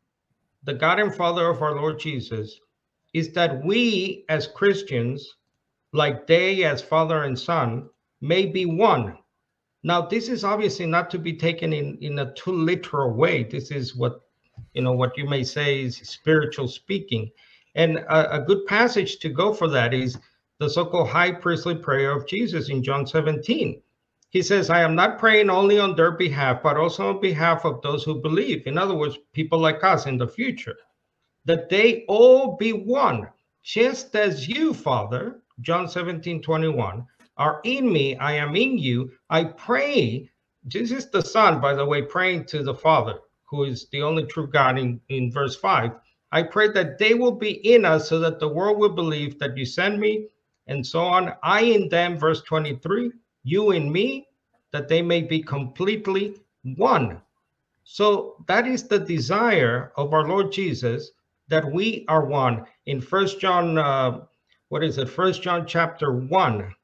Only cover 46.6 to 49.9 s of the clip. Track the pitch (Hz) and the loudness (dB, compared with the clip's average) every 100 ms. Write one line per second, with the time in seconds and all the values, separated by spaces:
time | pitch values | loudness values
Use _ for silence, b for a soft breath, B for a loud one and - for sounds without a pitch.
46.6 | 214 202 160 - 214 240 247 208 214 - | 2 4 -2 2 2 4 2 0 -2 -2
47.6 | 214 233 185 160 156 165 165 160 151 147 | 6 6 8 4 2 0 0 0 -4 -2
48.6 | 202 208 208 170 165 151 147 143 139 135 | 0 4 2 2 -2 -2 -6 -6 -6 -6
49.6 | 127 - 190 | -6 -2 -2